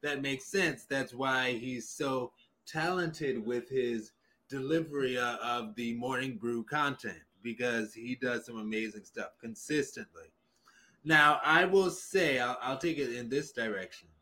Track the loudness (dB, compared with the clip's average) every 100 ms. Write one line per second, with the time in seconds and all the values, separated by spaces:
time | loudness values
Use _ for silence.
0 | -2 -2 -2 -4 -2 2 2 0 -2 -2
1 | -2 -2 0 2 2 -2 -4 -8 -8 -6
2 | -2 -2 -2 _ _ _ -10 -4 -2 0
3 | -2 -2 -2 -2 0 -2 0 0 2 0
4 | -6 _ _ _ _ -6 0 0 0 0
5 | 0 2 0 0 -2 -2 -2 -4 -4 -2
6 | -2 -2 -2 -4 -2 -2 -2 0 0 -2
7 | -8 -10 -16 _ -10 -2 0 0 -2 -6
8 | -8 -4 -2 -2 -4 -8 -4 -2 -4 -8
9 | -14 -10 -10 _ -14 -12 -4 -2 -2 -6
10 | -14 -16 -20 _ _ _ _ -20 _ _
11 | 4 8 8 8 6 6 8 6 4 0
12 | -2 2 4 4 0 -2 -4 -2 -2 -2
13 | -2 -4 -2 -2 -4 -4 -4 -4 -6 -14
14 | -20 _